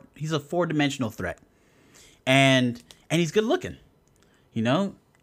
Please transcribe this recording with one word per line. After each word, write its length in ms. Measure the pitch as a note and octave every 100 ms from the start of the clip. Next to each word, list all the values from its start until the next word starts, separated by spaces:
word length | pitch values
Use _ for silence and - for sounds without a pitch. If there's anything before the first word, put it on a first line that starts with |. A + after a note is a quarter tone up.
| - -
he's 160 | D3+
a 80 | D#3+
four-dimensional 720 | - F3 E3 D3+ C#3+ C#3 A2
threat. 260 | - F2 - _ _ _ _ _ - - _ C3
And, 560 | C3+ C3+ C3 B2 A#2 - - -
and 100 | D#3+
he's 120 | E3
good 120 | G#3 A3
looking. 320 | F4 - C#3 _ _ _ _ _ _ _
You 100 | A#2
know, 320 | A2+ D#3 G3 - _ _